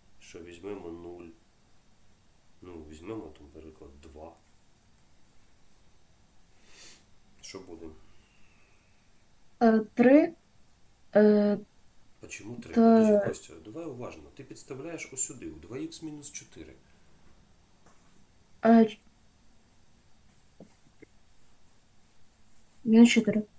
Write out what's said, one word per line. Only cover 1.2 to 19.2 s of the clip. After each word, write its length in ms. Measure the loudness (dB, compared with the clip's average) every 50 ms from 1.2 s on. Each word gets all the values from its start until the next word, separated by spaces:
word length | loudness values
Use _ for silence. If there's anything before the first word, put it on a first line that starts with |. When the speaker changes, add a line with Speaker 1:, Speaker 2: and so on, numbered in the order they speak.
| -20 -20 -20 _ _ _ _ _ _ _ -20 -20 _ _ -20 _ -20 -20 -20 _ _ _ _ _ _ -20 -20 -20 -20
Speaker 1:
Ну, 200 | -20 -18 -18 -18 -20
візьмемо, 360 | -20 -20 -16 -16 -14 -14 -16 -18 -20 -20
там, 80 | -20 -20 -20
наприклад, 360 | -20 -20 -20 -20 -20 -20 -20 -20 -20
два. 340 | -20 -20 -20 -20 -20 -20 -20 _ _ _ _ _ _ _ _ _ _ _ _ _ _ _ -20 _ -20 _ _ -20 _ _ _ _ -20 -20 -20 _ _ -20 _ -20 -20 _ _ _ _ _ _ -20 -20 _ _ -20 -20 -20 -20 -20 -20 -20 -20 -20 _ _ -20 -20 _ _ -20 -20
Що 180 | -20 -18 -18 -18
буде? 260 | -18 -18 -18 -18 -18 -18 -20 -20 -20 -20 -20 -20 _ _ _ -20 -20 -20 _ _ -20 _ _ _ _ _ _ _ _ _ _ _ _ _ _ _ -20 -16 _ 2
Speaker 2:
Е, 180 | 2 4 4 2 0 -2 -2
три, 400 | 2 4 6 6 6 4 2 -6 _ _ _ _ _ -20 _ _ _ -20 _ _ _ _ -2 2
е, 440 | 4 4 4 4 2 2 0 -2 -4 -8 _ _ _ _ -20 _ -20 -20 -20 -20 -20
Speaker 1:
А 40 | -20
чому 300 | -18 -18 -16 -14 -14 -14
три? 180 | -14 -12 -4 0
Speaker 2:
та 60 | 4
Speaker 1:
Подожди, 480 | 6 6 6 6 6 4 2 2 0 -2
Костя, 260 | -8 -10 -14 -18 -20 -20 -20
давай 220 | -16 -16 -14 -14
уважно. 360 | -14 -14 -14 -14 -14 -16 -18 -20 -20 -20
Ти 100 | -20 -20
підставляєш 680 | -14 -12 -12 -12 -12 -12 -14 -14 -14 -12 -14 -14 -12
ось 120 | -8 -8 -8
сюди, 260 | -8 -8 -14 -16 -16
у 80 | -16 -18
два 200 | -18 -14 -12 -12
ікс 240 | -12 -12 -12 -12
мінус 300 | -14 -14 -14 -12 -14 -14
чотири. 420 | -14 -14 -20 -18 -20 -20 -20 -20 -20 -20 _ _ _ _ -20 _ -20 _ -20 -20 -20 _ _ _ _ _ _ _ _ _ _ -20 -20 -20 _ _ _ -20 -20 _ _ _ _ _ -14 -2
Speaker 2:
А, 240 | 2 4 6 6 6
ч-, 140 | 4 0 -14 _ -20 _ _